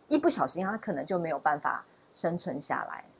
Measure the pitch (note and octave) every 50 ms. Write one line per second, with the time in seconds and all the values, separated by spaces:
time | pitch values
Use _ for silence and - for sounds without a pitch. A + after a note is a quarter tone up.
0 | _ - D4+ D4+ - E4 D4 - C#3 C3 - F3 F#3+ F#3+ A3 A3 - A3 F3 C3+
1 | C3+ - F#3+ F3 E3+ D#3+ D3 C#3 - D3+ D3 D3 - - A#2 - - - - _
2 | _ _ - - - - F3 E3+ - F3 C3 D3 - - C3+ - - - - -
3 | - - -